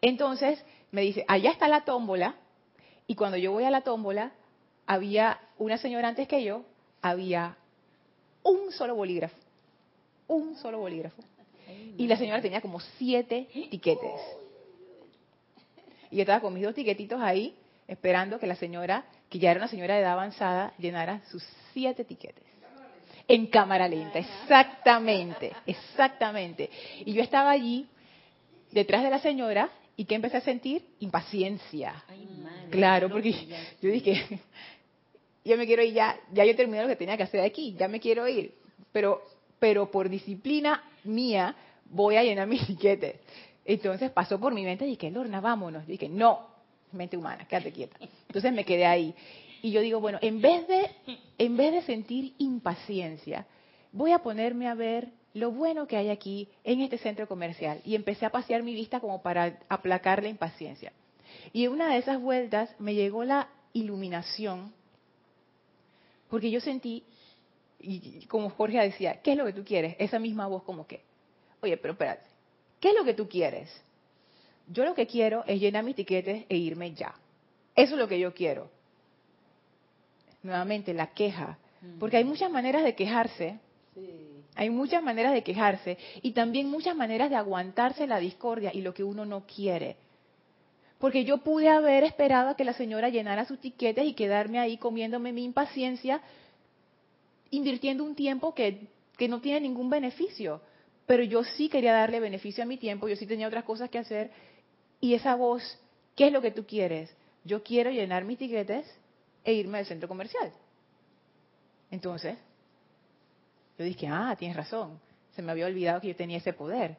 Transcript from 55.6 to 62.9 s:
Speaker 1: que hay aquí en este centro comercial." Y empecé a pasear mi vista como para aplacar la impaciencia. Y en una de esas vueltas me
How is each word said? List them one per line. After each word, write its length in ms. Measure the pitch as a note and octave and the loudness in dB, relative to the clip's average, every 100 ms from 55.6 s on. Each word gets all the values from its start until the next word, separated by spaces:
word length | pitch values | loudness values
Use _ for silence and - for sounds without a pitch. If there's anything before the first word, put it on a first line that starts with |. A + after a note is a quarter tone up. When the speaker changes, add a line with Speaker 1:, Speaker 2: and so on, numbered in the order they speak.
| D#4+ D#4 D4 | -2 -2 -4
Speaker 1:
que 100 | A3 | -2
hay 120 | G#3 | -2
aquí 400 | G#3 G3 G3+ G3+ _ | -4 -6 -10 -10 _
en 160 | - B3+ | -2 0
este 180 | C4+ B3 | 0 -4
centro 300 | A3+ G#3 G#3+ | -6 -6 -8
comercial." 520 | F#3 E3+ E3 D#3+ D3+ | -6 -8 -6 -6 -6
Y 100 | - | -2
empecé 300 | G#3+ G3+ G3+ A3 | -2 -2 -2 -2
a 40 | |
pasear 320 | B3 B3 A#3 | -2 -2 -2
mi 120 | A#3 | -2
vista 260 | A3 A3 B3+ | -6 -6 -6
como 220 | A3+ F#3+ | -4 -6
para 360 | F3+ F3 F3 E3+ - | -2 0 0 -4 -6
aplacar 540 | F#3+ F#3 F#3 F#3+ G3 | -4 0 0 2 2
la 60 | G#3 | 0
impaciencia. 640 | G#3+ E3 - D3+ C3+ - _ _ _ - - - | -6 -8 -6 -14 -14 -18 _ _ _ -20 -20 -8
Y 120 | A3+ | -2
en 80 | B3 | 0
una 200 | C#4 D#4 | 0 2
de 60 | B3 | 2
esas 220 | B3+ C4+ | 2 -2
vueltas 500 | B3 B3+ A#3+ G#3+ A3+ - | 0 0 0 -2 -2 -6
me 160 | G#3 | -4